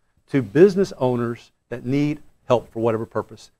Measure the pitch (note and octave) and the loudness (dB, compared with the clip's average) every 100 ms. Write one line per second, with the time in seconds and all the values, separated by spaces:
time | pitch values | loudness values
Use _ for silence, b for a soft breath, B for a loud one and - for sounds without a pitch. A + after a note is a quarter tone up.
0 | _ _ _ C#3 G#2+ C3+ G3 F#3 F#3+ - | _ _ _ -4 0 4 4 4 -4 -2
1 | B2+ B2 A#2 A#2 - _ _ A#2+ B2 C#3+ | -2 -2 -4 -8 -16 _ _ -12 -4 -2
2 | D3 D3+ - _ - A#2 - A2+ A2+ A2 | -2 -4 -14 _ -2 -2 -2 -4 -2 -2
3 | A2 A2 G2+ A2 - | -4 -6 -8 -16 -20